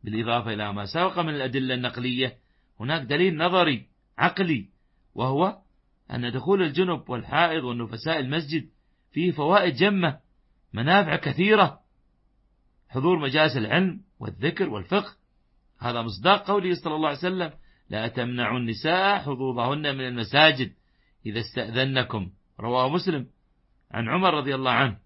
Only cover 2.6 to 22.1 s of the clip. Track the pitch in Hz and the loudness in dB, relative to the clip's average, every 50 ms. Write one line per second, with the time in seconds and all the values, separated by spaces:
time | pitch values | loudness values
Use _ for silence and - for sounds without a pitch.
2.6 | _ _ _ _ 110 127 156 165 139 110 139 151 180 190 175 151 160 180 180 185 | _ _ _ _ -4 -4 -2 -4 -2 -2 0 2 2 2 2 2 0 2 4 4
3.6 | 175 156 139 107 - _ _ _ _ _ _ - 113 175 - - 196 170 156 117 | 4 4 2 -2 -6 _ _ _ _ _ _ 0 0 0 2 0 0 0 0 -2
4.6 | 98 - _ _ _ _ _ _ _ _ _ - 117 131 135 143 175 190 214 - | -4 -10 _ _ _ _ _ _ _ _ _ -4 -2 -2 2 2 0 0 0 -6
5.6 | _ _ _ _ _ _ _ _ _ _ - 123 120 120 117 131 120 151 196 196 | _ _ _ _ _ _ _ _ _ _ -8 -6 -6 -4 -6 -4 0 2 2 2
6.6 | 185 156 135 160 190 180 170 135 110 - 131 117 - - 135 151 170 170 160 160 | 2 0 2 0 0 0 0 -4 -4 -8 -8 -8 -6 -2 0 2 2 2 2 -2
7.6 | 131 123 120 117 117 110 113 113 - 156 165 160 139 127 143 165 160 139 156 156 | -2 -4 -4 -4 -6 -6 -8 -8 -4 -4 -2 -2 -2 -2 -4 -4 -4 -2 -4 -6
8.6 | - - _ _ _ _ _ _ _ _ _ 147 165 180 160 147 143 151 185 208 | -6 -6 _ _ _ _ _ _ _ _ _ 0 0 0 0 2 2 4 4 6
9.6 | 190 180 143 117 170 208 208 196 175 156 135 - _ _ _ _ _ _ _ _ | 4 4 2 4 4 4 4 2 0 0 -2 -4 _ _ _ _ _ _ _ _
10.6 | _ _ - 101 120 143 180 180 180 160 147 - - 147 127 - 180 208 214 214 | _ _ -6 -4 2 4 4 4 4 2 -2 -2 -2 -4 0 0 4 4 6 6
11.6 | 190 147 - - _ _ _ _ _ _ _ _ _ _ _ _ _ _ _ _ | 4 4 2 -8 _ _ _ _ _ _ _ _ _ _ _ _ _ _ _ _
12.6 | _ _ _ _ _ _ - 127 135 170 185 165 147 135 127 151 156 156 - 135 | _ _ _ _ _ _ -6 0 2 2 2 2 2 0 4 4 4 4 4 0
13.6 | 110 107 110 170 190 190 165 196 - _ _ _ 123 - - - 98 156 175 - | -2 2 2 2 2 2 -2 -6 -14 _ _ _ -10 -10 -8 -2 -2 -2 0 0
14.6 | 196 160 117 101 90 - 180 202 208 - - _ _ _ _ _ _ _ _ _ | -2 -2 -2 -6 -4 0 0 0 0 -2 -14 _ _ _ _ _ _ _ _ _
15.6 | _ _ _ _ - 120 120 120 113 113 101 92 107 175 202 196 - - 196 208 | _ _ _ _ -6 -4 -2 -2 -4 -4 -6 0 4 4 4 4 4 0 0 0
16.6 | 180 185 180 - - 170 156 156 156 151 143 139 170 180 190 185 175 156 - - | 2 0 -2 -2 -2 -4 -2 0 0 0 -2 -2 -4 -4 -2 -2 -4 -6 -8 -16
17.6 | - - _ _ _ _ - 107 110 120 - - 120 120 123 123 120 107 117 127 | -20 -20 _ _ _ _ -6 -4 -4 -4 -4 -4 -4 -4 -2 -2 -2 -2 0 -2
18.6 | 123 113 113 101 - 156 170 185 190 196 202 - - 143 139 123 131 131 123 123 | -2 -4 -4 -4 -2 0 2 2 2 2 2 0 -2 -4 -4 -2 -2 -4 -2 0
19.6 | 117 123 143 151 151 147 135 135 131 127 123 120 113 101 - 143 156 156 147 131 | 0 0 0 -2 -2 -4 -4 -4 -4 -6 -4 -4 -6 0 4 6 6 6 6 4
20.6 | 131 98 - _ _ _ _ _ _ _ _ _ _ 107 104 117 113 - - 127 | -2 -4 -6 _ _ _ _ _ _ _ _ _ _ -8 -6 -6 -6 -6 -6 -6
21.6 | 113 95 113 123 131 135 135 131 123 123 | -6 -4 -2 -2 0 0 0 -2 -2 -2